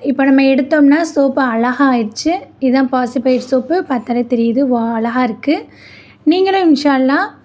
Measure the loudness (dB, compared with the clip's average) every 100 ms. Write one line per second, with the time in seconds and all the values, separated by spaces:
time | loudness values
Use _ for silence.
0 | -4 -2 2 4 4 2 0 2 4 2
1 | 0 0 0 0 -2 0 -2 0 0 0
2 | -2 -4 -4 -4 -6 -4 0 0 0 -2
3 | -2 -2 0 -2 0 -2 0 -4 -2 -6
4 | -2 -4 -2 0 0 0 0 0 -2 -4
5 | -2 -2 -2 -2 -4 -4 -6 -20 -20 -20
6 | -20 -4 0 2 2 2 2 2 2 2
7 | 2 0 -2 -8